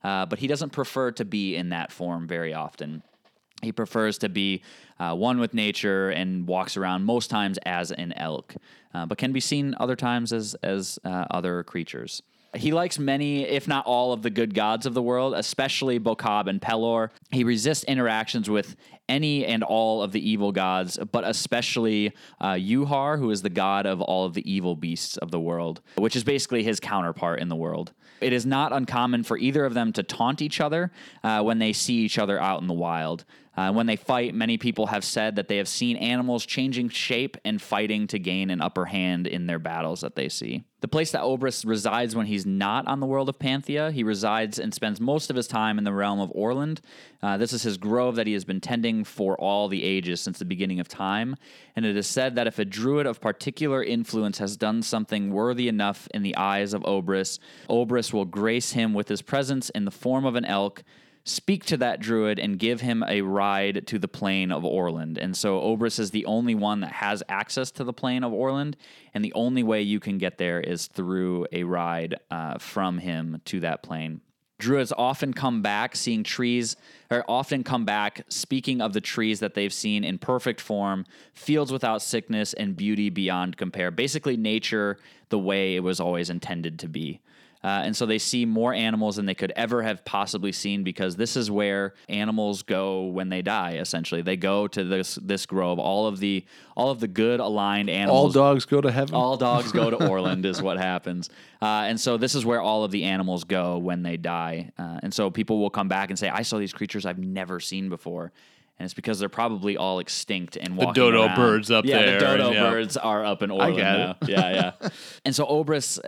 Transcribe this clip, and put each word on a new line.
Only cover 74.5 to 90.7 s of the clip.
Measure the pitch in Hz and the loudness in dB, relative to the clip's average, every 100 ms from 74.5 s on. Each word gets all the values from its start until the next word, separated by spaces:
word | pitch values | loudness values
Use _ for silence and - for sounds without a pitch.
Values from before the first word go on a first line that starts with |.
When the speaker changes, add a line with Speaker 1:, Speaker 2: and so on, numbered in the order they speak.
| - | -6
Speaker 1:
Druids | 113 139 123 - | 2 2 2 2
often | 123 135 139 | 0 2 -2
come | 120 135 117 | 0 0 2
back | 101 104 123 - | 2 0 0 -2
seeing | - 113 | -2 0
trees, | 104 - 123 120 117 - - - _ | -2 0 0 2 0 -6 -14 -20 _
or | 120 - | 0 2
often | 120 139 139 | -2 0 -2
come | 120 127 107 | 0 -2 0
back | 104 104 - - | 0 0 -4 -8
speaking | - - 135 127 127 | -8 -2 -2 0 0
of | 110 | 0
the | 101 | 0
trees | - - 110 104 | -2 0 0 0
that | 107 | -2
they've | - 101 | 0 -2
seen | - 110 104 | -2 -2 0
in | 87 92 | -2 -4
perfect | - 127 127 110 | 0 0 0 -4
form, | - 104 101 95 90 - - | -4 -2 0 -2 -6 -14 -20
fields | - - 151 139 | -10 0 2 2
without | 131 120 110 | 0 0 0
sickness, | - 117 - 110 104 | 0 -4 0 -2 -2
and | - 101 87 | -2 -4 0
beauty | 101 104 104 | 0 2 0
beyond | 90 92 90 90 - | 0 0 0 0 -4
compare. | 92 95 90 | -6 -2 -2
Basically, | 85 135 147 147 120 | 0 -2 0 -2 0
nature | 107 110 - 110 101 101 - - _ | 0 0 0 0 0 -2 -12 -20 _
the | 107 | 0
way | 95 98 95 92 | 2 2 2 0
it | |
was | 90 90 | 0 0
always | 87 87 87 | 0 0 -2
intended | 87 - 87 82 80 | -6 -6 -6 -6 -8
to | 85 | -8
be. | 80 78 87 _ - - _ | -6 -6 -8 _ -20 -20 _
Uh, | 98 98 | -2 0
and | 80 107 | 0 -2
so | 113 | 0
they | 110 | 0
see | - 123 117 | 2 0 2
more | 110 120 | 4 2
animals | 110 113 107 107 101 | 2 2 2 0 0
than | 98 | -2
they | 95 | 0
could | 95 - | -2 0
ever | 117 120 | 0 0
have | 110 98 - | 0 -4 -2
possibly | 101 101 104 98 | -2 0 -2 -2
seen, | 90 101 | -2 -2